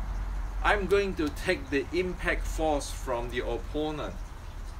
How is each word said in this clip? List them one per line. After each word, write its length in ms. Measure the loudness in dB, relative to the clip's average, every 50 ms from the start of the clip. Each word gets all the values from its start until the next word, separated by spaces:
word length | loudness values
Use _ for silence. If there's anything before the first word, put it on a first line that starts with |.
| -2 -2 -2 -2 -2 -2 -2 -2 -2 -2 -2 2 4
I'm 220 | 4 6 4 4
going 280 | 4 4 4 4 4 2
to 120 | 0 0 0
take 420 | 0 0 2 2 2 2 0 0
the 160 | 0 0 0 2 0
impact 520 | 0 0 0 0 -2 0 0 0 0 0
force 460 | -2 0 2 2 4 4 2 0 -2
from 400 | -6 -6 -4 -2 -2 -2 -2 -2
the 160 | -2 -2 -2
opponent 680 | 0 -2 -2 -4 -4 -2 -2 -2 -2 -2 -2 -4 -4 -6 -6 -8 -8 -8 -10 -10 -10 -8 -8 -8 -8 -8 -4